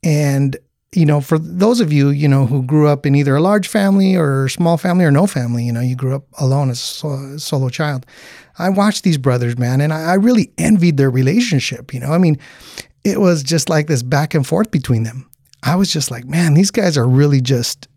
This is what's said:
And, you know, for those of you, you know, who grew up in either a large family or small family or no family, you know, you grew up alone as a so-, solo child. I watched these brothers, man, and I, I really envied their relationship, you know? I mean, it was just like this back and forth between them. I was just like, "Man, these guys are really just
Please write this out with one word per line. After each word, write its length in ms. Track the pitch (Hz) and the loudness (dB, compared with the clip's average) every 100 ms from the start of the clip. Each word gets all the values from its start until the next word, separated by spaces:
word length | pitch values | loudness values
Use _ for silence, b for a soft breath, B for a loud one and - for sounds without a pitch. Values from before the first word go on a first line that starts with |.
And, 520 | 170 151 143 139 139 135 _ _ _ | 0 0 0 0 -2 -4 _ _ _
you 120 | - | 0
know, 160 | 156 147 | 2 2
for 160 | 139 160 | 0 -4
those 440 | 160 180 208 240 | -4 0 0 2
of 120 | 175 | 2
you, 180 | 147 139 | 2 2
you 180 | 143 151 | 2 2
know, 180 | 135 127 | 2 2
who 160 | 139 | 0
grew 240 | 127 151 151 | 0 2 2
up 200 | 143 143 | 2 0
in 100 | 139 | 0
either 180 | 143 | 2
a 60 | 139 | 2
large 260 | 170 208 185 | 2 0 0
family 480 | 220 196 196 190 | -2 2 2 2
or 340 | 185 151 135 131 | 2 0 0 -2
small 280 | - 170 165 | -2 0 0
family 280 | 185 180 | 0 2
or 60 | 170 | 2
no 160 | 139 196 | 2 2
family, 380 | - 120 120 | -2 -4 -4
you 80 | 120 | -4
know, 80 | 117 | -2
you 160 | 127 127 | -4 -4
grew 180 | 131 | -4
up 120 | 139 - - | -6 -8 -4
alone 320 | 131 135 135 | -2 0 -2
as 80 | 120 | -4
a 40 | |
so-, 540 | - - 151 135 139 143 | -10 -10 -8 -10 -12 -14
solo 300 | - 147 131 | -6 -4 -4
child. 380 | - 151 135 127 B B B B - | -4 -4 -6 -10 B B B B -6
I 100 | 175 | -2
watched 340 | 196 208 202 | 0 0 0
these 160 | 190 156 | 0 0
brothers, 400 | 131 123 120 120 | 0 0 -2 -2
man, 220 | 123 131 | -2 0
and 120 | 147 | 0
I, 200 | 156 160 | -2 0
I 20 | |
really 380 | 190 220 247 160 - | 2 4 2 0 -4
envied 400 | - 214 175 143 | 0 4 4 4
their 140 | 135 | 2
relationship, 840 | 127 131 202 240 156 - 131 - | 2 2 2 2 -2 -2 -10 -12
you 60 | 127 | -10
know? 140 | 127 | -2
I 60 | 165 | 2
mean, 200 | 180 151 B B B B B _ | 2 2 B B B B B _
it 180 | 202 196 | -4 0
was 220 | 196 170 | 2 0
just 260 | 135 165 - | 0 -2 0
like 200 | 156 151 | -2 0
this 160 | 143 | -2
back 280 | 123 139 156 | 0 -2 0
and 140 | 160 131 | -2 0
forth 240 | 165 214 | 0 0
between 320 | 147 - 117 | -2 0 -2
them. 260 | 113 123 - _ _ _ | -2 -8 -18 _ _ _
I 120 | 131 175 | -2 0
was 160 | 196 | 0
just 180 | 160 139 | -2 -6
like, 140 | 120 | -8
"Man, 300 | 123 156 170 | -4 0 2
these 160 | 147 196 | 4 2
guys 260 | 233 202 147 | 2 0 2
are 100 | 120 | 2
really 340 | 127 147 139 | 4 4 2
just 480 | 123 131 120 - - | 2 -2 -2 -8 -16